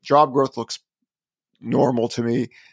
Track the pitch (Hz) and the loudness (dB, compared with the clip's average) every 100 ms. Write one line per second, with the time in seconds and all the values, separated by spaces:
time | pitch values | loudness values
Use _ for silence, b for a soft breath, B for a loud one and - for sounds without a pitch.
0 | - 143 151 131 135 - 113 - _ _ | 0 2 4 2 -2 -4 -10 -12 _ _
1 | _ _ _ _ _ _ 113 127 135 123 | _ _ _ _ _ _ -4 0 2 2
2 | 113 - 117 120 117 b b | -2 -2 -2 -2 -4 b b